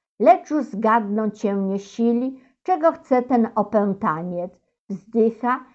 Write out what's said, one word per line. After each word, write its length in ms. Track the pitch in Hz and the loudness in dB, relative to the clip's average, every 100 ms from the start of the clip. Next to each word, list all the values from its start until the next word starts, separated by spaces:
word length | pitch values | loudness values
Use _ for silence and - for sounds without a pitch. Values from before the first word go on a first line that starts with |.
| _ - | _ 0
Lecz 300 | 262 359 - | 4 4 2
już 140 | 302 | -6
zgadnąć 760 | 233 196 214 233 202 214 214 214 | -4 -2 0 2 0 -2 -4 -4
się 160 | 202 196 | -4 -2
nie 220 | 190 196 | -2 -4
sili, 600 | 196 - 233 240 262 262 _ _ | -6 -2 0 0 -2 -8 _ _
czego 300 | - 359 320 | -4 0 0
chce 300 | 320 - 254 | 0 0 0
ten 260 | 247 247 214 | 2 2 2
opętaniec. 1080 | 214 202 214 202 196 196 156 180 175 180 _ _ _ - | 0 0 0 0 -2 -2 -4 -6 -8 -8 _ _ _ -14
Wzdycha, 760 | 190 _ 233 226 226 240 277 - | -14 _ 2 2 0 -4 -4 -8